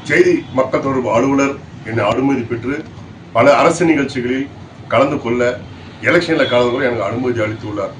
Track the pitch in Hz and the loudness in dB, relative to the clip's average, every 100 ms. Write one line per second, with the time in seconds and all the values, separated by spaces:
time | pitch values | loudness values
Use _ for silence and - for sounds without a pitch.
0 | - 156 180 156 - 127 131 151 139 131 | 0 4 4 2 0 -2 0 0 0 -2
1 | 117 110 135 139 139 - - - - 113 | 0 2 2 2 0 -2 -12 -16 -6 -2
2 | 104 117 135 131 110 117 120 147 160 - | 0 2 2 0 -2 -6 -4 -6 -8 -16
3 | - - - - 135 127 151 165 170 147 | -18 -20 -4 4 6 6 4 4 2 2
4 | 139 131 120 131 139 - - - - 113 | 0 -2 -2 -2 -4 -10 -18 -18 -2 2
5 | 143 147 117 120 120 120 - - - - | 2 0 -2 0 0 -2 -10 -16 -18 -4
6 | 113 165 170 160 131 123 123 120 131 117 | 2 2 2 0 2 2 2 2 -2 0
7 | 101 117 127 110 107 107 107 104 95 - | -2 -2 -2 0 -2 -4 -8 -6 -6 -8